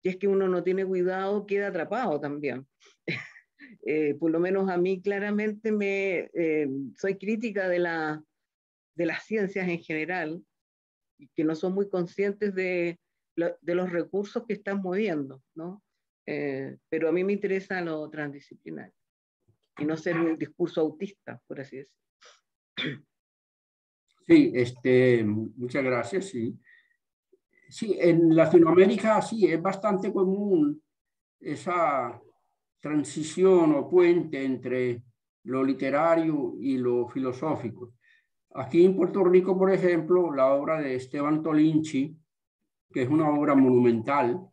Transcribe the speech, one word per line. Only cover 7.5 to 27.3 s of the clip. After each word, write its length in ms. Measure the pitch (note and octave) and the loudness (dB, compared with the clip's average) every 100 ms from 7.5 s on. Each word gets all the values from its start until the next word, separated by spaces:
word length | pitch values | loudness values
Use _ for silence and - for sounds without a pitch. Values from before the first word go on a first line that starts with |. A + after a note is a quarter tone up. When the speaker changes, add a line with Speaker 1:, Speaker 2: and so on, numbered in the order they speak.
| G3+ F#3 | -4 -2
Speaker 1:
de 100 | F3 | 0
la, 420 | F3 E3 D#3 D3+ - _ _ _ _ _ _ D3+ | -2 -2 -4 -6 -12 _ _ _ _ _ _ -4
de 100 | E3 | -4
las 180 | D3+ | -4
ciencias 440 | - G#3+ F#3+ G3 F#3 | -6 -4 -2 -4 -4
en 120 | E3+ | -4
general, 640 | - D#3 D#3 F3+ D#3 E3 _ _ _ _ _ _ _ _ C#3+ | -6 -6 -4 -6 -6 -10 _ _ _ _ _ _ _ _ -16
que 100 | - | -4
no 120 | D#3 D#3+ | -4 -2
son 180 | F#3+ | -2
muy 160 | F#3+ G3+ | -2 -2
conscientes 640 | F#3 F3 - G3+ G3+ G#3 | -2 -4 -4 -4 -2 -4
de, 460 | F#3 F#3 F3+ E3+ F3 _ _ _ - | -4 -4 -2 -4 -6 _ _ _ -4
lo, 220 | E3+ - | -4 -4
de 140 | D#3 F3 | -4 -2
los 160 | F3+ | -2
recursos 540 | E3+ D#3 G3 G3+ A#3+ A#3 | -4 -4 -6 -6 -8 -8
que 80 | |
están 280 | G#3 G3+ G3+ | -10 -6 -6
moviendo, 600 | F#3 F#3 A3 D#3 C3+ C3+ _ - | -4 -4 -2 -4 -6 -12 _ -14
¿no? 260 | E3+ G3+ _ _ _ _ - | -14 -14 _ _ _ _ -10
Eh, 500 | D3+ C#3+ C3+ C3+ C3+ _ | -6 -6 -6 -10 -14 _
pero 200 | D#3+ D#3+ | -2 0
a 20 | |
mí 120 | E3 | 0
me 100 | F#3+ | 0
interesa 480 | G3+ G3 F#3+ F#3 F#3 | -2 -2 -4 -6 -8
lo 260 | E3+ D#3 D3+ | -6 -8 -8
transdisciplinario 840 | D3+ D3 C#3+ _ - - D3 F#2+ _ _ _ _ _ _ _ _ - | -8 -10 -10 _ -20 -16 -16 -16 _ _ _ _ _ _ _ _ -8
y 60 | D3 | -6
no 100 | D#3 | -4
ser 220 | F3+ E3 | -4 -2
un 180 | E3 D#3+ | -2 -2
discurso 440 | D3 _ E3+ - | -8 _ -4 -2
autista, 600 | D#3 D#3 G3 _ - A#2+ _ | -2 -4 -12 _ -20 -20 _
por 140 | C3+ | -16
así 160 | C3+ C3 | -14 -16
decirlo. 1200 | C3+ _ _ _ - _ _ _ _ - - C3 _ _ _ _ _ _ _ _ _ _ _ _ - | -20 _ _ _ -20 _ _ _ _ -10 -10 -10 _ _ _ _ _ _ _ _ _ _ _ _ 6
Speaker 2:
Sí, 240 | E3 C3 | 8 8
este, 680 | B2 B2 - C3 B2+ B2+ A#2+ | 2 -2 -2 4 6 6 4
muchas 600 | G#2+ G#2 A2 - B2 D3 | 2 -2 -4 -8 -6 -4
gracias, 420 | C3 B2 A#2 F#3+ F#3 | -2 -2 -2 -6 -6
sí. 320 | B2+ A2+ - _ _ _ _ _ _ _ | -6 -6 -8 _ _ _ _ _ _ _